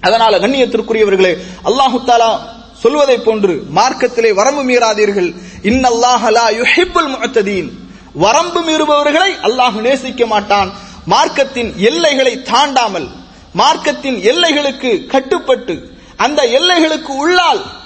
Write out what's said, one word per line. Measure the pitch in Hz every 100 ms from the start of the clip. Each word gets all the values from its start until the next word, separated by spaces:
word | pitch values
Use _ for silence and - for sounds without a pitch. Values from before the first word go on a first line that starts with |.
அதனால | 185 226 226 196
கண்ணியத்திற்குரியவர்களே, | 208 269 247 226 214 226 208 190 185 165 - - -
அல்லாஹு | 240 269 254 240
தஆலா | 233 226 208 - - - -
சொல்வதை | - 294 277 240
போன்று | 208 220 202 156 -
மார்க்கத்திலே | 156 240 - 247 233 226
வரம்பு | 190 233 285
மீறாதீர்கள். | 262 247 233 208 214 202 180 - - -
இன்னல்லாஹ | 202 254 254 233 247 - 233
லா | 214 233
யுஹிப்புல் | 220 247 262 359 - 311
முஅத்ததீன், | - - 233 196 202 147 - - - -
வரம்பு | 139 185 262 349 349
மீறுபவர்களை | 330 311 302 294 294 294 381 330
அல்லாஹ் | - 254 247 214
நேசிக்க | 226 269 262 254 233
மாட்டான். | 208 202 202 190 - - - -
மார்க்கத்தின் | 214 320 - 269 254 233 160
எல்லைகளை | 202 311 330 269 262 262
தாண்டாமல், | - 233 285 262 233 185 127 - - - -
மார்க்கத்தின் | - 262 320 - 254 277 240
எல்லைகளுக்கு | 185 311 339 294 285 - 254 202 -
கட்டுப்பட்டு, | 269 262 359 - 247 196 156 - - - -
அந்த | 233 294 262
எல்லைகளுக்கு | 247 359 359 320 311 - 269
உள்ளால் | 302 359 339 262 - -